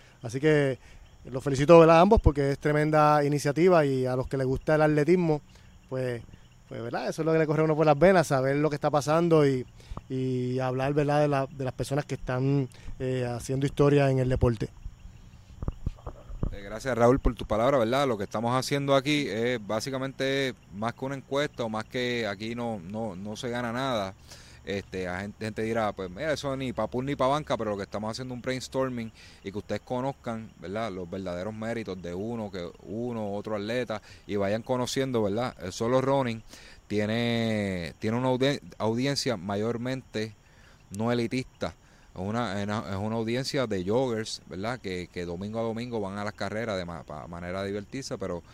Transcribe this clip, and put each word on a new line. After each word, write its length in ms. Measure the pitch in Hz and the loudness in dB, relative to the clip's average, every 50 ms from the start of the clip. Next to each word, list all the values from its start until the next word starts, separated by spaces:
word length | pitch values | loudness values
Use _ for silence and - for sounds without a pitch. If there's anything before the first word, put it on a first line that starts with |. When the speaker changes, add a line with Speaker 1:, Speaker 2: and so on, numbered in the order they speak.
| - - - - - | -20 -20 -20 -14 -12
Speaker 1:
Así 180 | 117 107 135 | -8 -6 0
que 380 | 139 156 156 147 143 135 127 - - - - - - - - - - | 2 4 4 4 4 2 0 -4 -8 -20 -20 -20 -20 -20 -20 -20 -16
los 180 | 131 123 131 - | -10 -10 -6 -2
felicito, 360 | 143 139 123 147 143 170 165 | -2 0 2 8 10 12 12
¿verdad? 200 | 165 160 165 165 | 12 12 10 10
A 20 | |
ambos 200 | 175 202 226 220 | 10 8 6 6
porque 300 | - - 143 143 139 139 | 6 6 4 4 2 2
es 80 | 139 - | 0 0
tremenda 640 | - 151 147 147 151 156 151 151 151 151 151 151 147 | 2 2 2 4 4 4 4 6 6 6 6 6 4
iniciativa 600 | 139 147 143 - 147 139 156 170 185 180 165 151 | 2 2 2 0 0 2 4 6 6 6 6 6
y 200 | 139 135 131 127 | 4 2 0 0
a 100 | 127 127 | 0 0
los 100 | 127 127 | -2 -2
que 100 | - - | -2 -2
les 100 | 135 131 | -2 0
gusta 280 | 131 135 131 - - 156 | 0 -2 -2 0 2 4
el 80 | 151 156 | 4 4
atletismo, 580 | 156 151 151 147 147 180 185 175 160 151 147 - - - - - - - - - - | 4 4 4 4 4 4 4 4 2 0 0 -2 -10 -20 -20 -20 -20 -20 -20 -14 -8
pues, 320 | 131 131 131 127 120 117 - - - - - - - - - - | -6 -4 -4 -4 -4 -6 -10 -14 -20 -20 -20 -20 -20 -20 -18 -14
pues, 140 | 131 120 113 | -12 -10 -10
¿verdad? 260 | 120 139 190 254 226 | -6 -6 -6 -4 -6
Eso 140 | 180 - 156 | -4 -2 0
es 40 | |
lo 60 | 160 160 | 2 4
que 60 | 160 | 4
le 80 | 160 | 4
corre 160 | 147 151 156 156 | 2 2 2 4
a 20 | |
uno 120 | 160 156 | 2 4
por 100 | 147 160 | 4 4
las 120 | 156 147 143 | 4 6 6
venas, 280 | 160 190 196 180 156 | 8 6 8 6 4
saber 300 | - 147 131 131 135 139 | 4 2 0 2 2 2
lo 120 | 143 147 156 | 2 2 0
que 60 | 143 | 0
está 160 | 143 - 151 | 0 -2 2
pasando 560 | 147 147 131 143 151 165 170 175 160 156 147 | 2 2 2 2 2 2 4 6 6 6 6
y, 180 | 139 135 127 120 - - - - - - - - - | 6 4 0 -2 -6 -12 -20 -16 -12 -12 -12 -10 -8
y 480 | 135 131 131 131 127 127 123 123 127 127 | -6 -4 -2 -2 -2 -2 -2 -2 -2 -2
hablar, 340 | 127 127 127 131 131 139 147 | -2 -2 -2 -2 -2 0 2
¿verdad? 300 | 147 147 143 147 147 151 | 2 2 2 2 2 2
De 60 | 147 | 2
la, 180 | 143 135 135 | 2 0 -2
de 180 | 131 - 135 135 | -4 -6 -6 -6
las 80 | 127 - | -6 -4
personas 320 | - 127 - 135 143 143 | -6 -4 -2 -2 -4 -2
que 120 | - 139 | -4 -6
están, 520 | - - - 127 127 131 139 139 143 135 123 - - - - - - | -6 -4 -4 -2 0 2 2 2 2 0 -2 -6 -12 -12 -12 -8 -6
eh, 260 | 131 127 127 127 123 | -4 -2 -2 -2 -2
haciendo 400 | 120 120 120 - - 131 135 139 | -2 -4 -6 -4 -4 -2 0 0
historia 460 | 139 - - 147 143 143 143 139 135 | -2 2 4 6 6 6 6 6 4
en 80 | 135 131 | 4 2
el 100 | 127 127 | 2 2
deporte. 400 | 127 - - 123 117 107 131 - - - - - - - - - - - - - - - - - - - - - - - - - - - - - - - - - - - - - | 2 4 4 2 2 2 -4 -8 -8 -14 -16 -16 -16 -16 -18 -20 -18 -18 -20 -20 -20 -20 -20 -20 -12 -6 -6 -6 -6 -4 -8 -8 -8 -8 -14 -16 -16 -16 -14 -14 -6 -4 -4 -4
Speaker 2:
Eh, 120 | - 101 98 | -4 -6 -10
gracias, 360 | 101 107 110 - 135 123 113 | -10 -10 -6 -4 -2 2 6
Raúl, 220 | 117 120 131 135 | 6 6 6 6
por 140 | - - 120 | 4 0 0
tu 100 | - 104 | 0 -4
palabra, 340 | - 107 104 113 131 143 135 | -2 0 2 4 4 4 4
¿verdad? 300 | 113 110 123 139 147 135 | 2 2 2 2 2 2
Lo 100 | 117 98 | 0 -2
que 60 | 101 | -4
estamos 320 | - - 110 113 120 123 | -4 -4 -2 0 0 0
haciendo 400 | 131 127 - 143 143 139 139 139 | 0 0 0 -2 -2 2 2 2
aquí 320 | 139 127 143 151 147 143 107 | 2 4 2 0 0 0 -2
es 360 | 92 110 117 120 127 117 104 | -2 -2 0 0 -2 -2 -4
básicamente 920 | 98 107 113 - 143 131 131 131 135 131 - 131 135 135 139 139 131 117 - - - 80 | -4 -4 -4 -2 -4 -6 -6 -6 -8 -4 -2 -2 0 0 0 -2 -2 -4 -8 -16 -16 -10
más 200 | 101 107 117 120 | -6 -6 -6 -6
que 100 | - 131 | -6 -8
una 100 | 135 139 | -8 -8
encuesta 480 | 135 - - 131 139 147 151 - - 123 | -8 -8 -4 -2 -2 -2 -2 -4 -6 -4
o 60 | 113 | -4
más 160 | 110 107 110 | -4 -4 -6
que 420 | - - 127 123 123 120 120 113 | -6 -4 -4 -2 -2 -2 -2 -2
aquí 300 | 101 101 95 110 113 117 | -4 -4 -6 -6 -8 -6
no, 240 | 120 120 117 113 104 | -6 -4 -6 -6 -6
no, 340 | 80 87 101 110 117 110 90 | -8 -8 -8 -6 -6 -6 -8
no 220 | 90 98 104 107 | -8 -10 -10 -10
se 120 | 107 - 123 | -8 -6 -6
gana 240 | 117 120 123 117 113 | -4 -4 -4 -4 -4
nada. 420 | 123 135 135 127 110 98 95 98 - - - - - - - - - - | -4 -2 -2 -2 -2 -2 -4 -6 -12 -20 -20 -20 -20 -20 -20 -20 -18 -10
Este, 400 | - 98 101 92 - - 92 90 | -6 -6 -6 -6 -6 -8 -6 -6
la 160 | 87 90 90 | -4 -6 -6
gente, 240 | 101 104 104 - 107 | -8 -8 -10 -8 -10
gente 180 | 110 107 - 110 | -8 -6 -4 -4
dirá, 300 | 110 113 117 110 104 95 | -2 0 0 0 -2 -2
pues, 180 | - 95 90 | -4 -8 -10
mira, 220 | 90 95 147 160 147 | -8 -8 -4 -4 -4
eso 240 | - - 139 135 | -4 -4 -6 -6
ni 160 | 131 135 127 107 | -4 -6 -6 -4
pa' 160 | - 110 107 | -4 -4 -2
pun 180 | - 123 127 | -2 -4 -4
ni 80 | 139 143 | -4 -2
pa' 140 | 123 131 131 | 0 2 2
banca, 280 | 139 151 151 - 139 | 2 0 0 -2 -4
pero 140 | 110 113 107 | -2 -2 -4
lo 60 | 104 | -4
que 80 | 98 98 | -4 -6
estamos 260 | - - 101 107 110 | -6 -6 -6 -6 -6
haciendo 240 | 113 117 127 127 123 | -6 -8 -8 -10 -10
es 40 | 123 | -8
un 40 | 107 | -6
brainstorming 720 | 131 131 127 120 - - 135 131 131 127 120 113 113 - - - - - - - | -6 -6 -6 -6 -6 -4 -2 -2 -2 -4 -6 -8 -10 -12 -16 -20 -20 -20 -12 -12
y 80 | 98 92 | -8 -8
que 60 | 104 | -8
ustedes 220 | - - 104 104 | -6 -6 -6 -8
conozcan, 680 | - - 127 123 127 139 139 - - 131 117 113 113 104 - - | -6 -6 -6 -4 -4 -4 -6 -8 -8 -8 -8 -8 -10 -14 -16 -14
¿verdad? 320 | 78 85 95 107 117 110 | -12 -8 -6 -6 -6 -6
Los 180 | 92 95 90 85 | -6 -8 -10 -8
verdaderos 460 | 92 95 95 92 87 87 92 107 110 | -8 -8 -6 -6 -6 -4 -6 -6 -6
méritos 480 | 110 110 113 117 117 110 98 92 92 85 | -6 -6 -6 -4 -6 -6 -8 -8 -8 -8
de 100 | 87 87 | -8 -6
uno, 380 | 90 101 113 120 117 107 101 | -6 -6 -6 -6 -6 -8 -8
que 180 | 90 92 87 85 - - - | -8 -8 -10 -10 -12 -14 -12
uno, 500 | - 92 113 120 123 120 113 107 101 98 | -10 -8 -6 -6 -4 -4 -4 -6 -4 -6
otro 220 | 101 101 110 110 | -6 -6 -4 -6
atleta, 480 | 104 101 107 117 127 123 - 110 104 - - - - - | -4 -4 -2 -2 -4 -2 -4 -6 -8 -8 -14 -20 -20 -10
y 80 | - 98 | -4 -2
vayan 280 | 101 98 98 104 113 113 | 0 0 0 0 -2 -2
conociendo, 600 | - 127 123 123 117 - 135 135 135 127 113 107 | -2 -2 -2 -2 -2 -2 -2 -2 0 0 0 0
¿verdad? 320 | 98 98 113 127 123 - - - | 2 0 -2 -2 -4 -6 -8 -10
El 100 | 92 - | -10 -6
Solo 280 | - 117 117 127 131 | -4 0 2 2 2
Running 420 | 127 131 135 139 131 120 113 113 - - - - - - - - _ _ | 4 4 2 2 2 0 -4 -6 -10 -16 -20 -20 -20 -20 -20 -20 _ _
tiene, 1080 | 104 104 104 104 110 117 120 117 117 117 113 113 110 107 104 98 95 90 85 73 - - | 0 0 0 0 0 0 0 0 0 0 0 0 0 0 0 -2 -2 -4 -6 -8 -10 -6
tiene 160 | - 110 113 | -4 -2 -2
una 120 | 123 127 131 | 0 0 0
audien-, 320 | 127 123 131 139 143 - - 87 - - | 2 2 2 0 0 -2 -8 -14 -10 -4
audiencia 580 | 107 110 113 120 127 139 139 131 - 127 117 | -2 -2 -2 0 -2 -2 -2 -2 -2 -2 -4
mayormente 1000 | 95 82 101 101 101 107 117 117 113 120 127 131 131 120 - - 107 110 110 104 - _ - - - - - - - _ - | -4 -4 -4 -4 -2 -2 -2 -4 -4 -4 -6 -6 -8 -10 -8 -6 -6 -6 -6 -8 -16 _ -20 -20 -20 -20 -20 -20 -20 _ -14
no 220 | - 101 113 120 120 | -8 -4 -2 0 0
elitista. 640 | 120 117 113 - 127 127 - - - - 87 - - - - - - - - - | 0 0 0 -2 -4 -6 -6 -8 -8 -8 -8 -8 -10 -20 -20 -20 -20 -20 -18 -12
Es 80 | - | -8
una, 400 | 92 101 107 117 123 104 92 101 | -6 -4 -2 -2 -2 -2 -4 -4
es 60 | 101 | -4
una, 120 | 104 104 110 - - | -2 -4 -4 -4 -4
es 60 | 101 | -6
una 200 | 95 101 110 110 | -4 -4 -4 -4
audiencia 520 | 117 113 110 117 123 135 - - 143 127 113 | -4 -2 -2 -2 -4 -4 -4 -2 -2 -2 -2
de 160 | 107 95 90 | -2 -2 -2
joggers, 580 | 92 107 123 135 127 117 110 110 - - - - - | 0 0 0 0 0 -2 -4 -6 -8 -10 -14 -14 -14
¿verdad? 320 | 71 90 98 113 127 117 | -10 -8 -6 -6 -6 -6
Que, 280 | - 101 92 90 87 82 - | -8 -8 -6 -6 -8 -8 -8
que 140 | 90 87 | -10 -8
domingo 340 | 87 85 87 101 104 107 113 | -8 -8 -8 -8 -8 -6 -4
a 20 | 117 | -4
domingo 380 | 117 110 113 120 123 117 113 | -4 -4 -6 -8 -6 -6 -6
van 180 | 101 95 98 104 | -6 -6 -6 -6
a 60 | 104 | -8
las 80 | 104 - | -8 -6
carreras 440 | - 104 98 101 110 117 113 101 | -6 -8 -6 -4 -6 -4 -4 -4
de 80 | 92 87 | -4 -4
ma-, 200 | 85 85 78 - | -6 -8 -12 -12
pa-, 240 | - 76 76 60 71 | -12 -12 -12 -12 -12
manera 320 | 87 85 87 87 90 95 | -12 -10 -10 -8 -6 -6
a 40 | 98 | -6
divertirse, 540 | 98 98 104 104 - - 135 135 - 135 104 | -4 -6 -6 -8 -8 -12 -12 -10 -8 -8 -8
pero 240 | 98 92 87 85 - - | -6 -6 -6 -8 -8 -14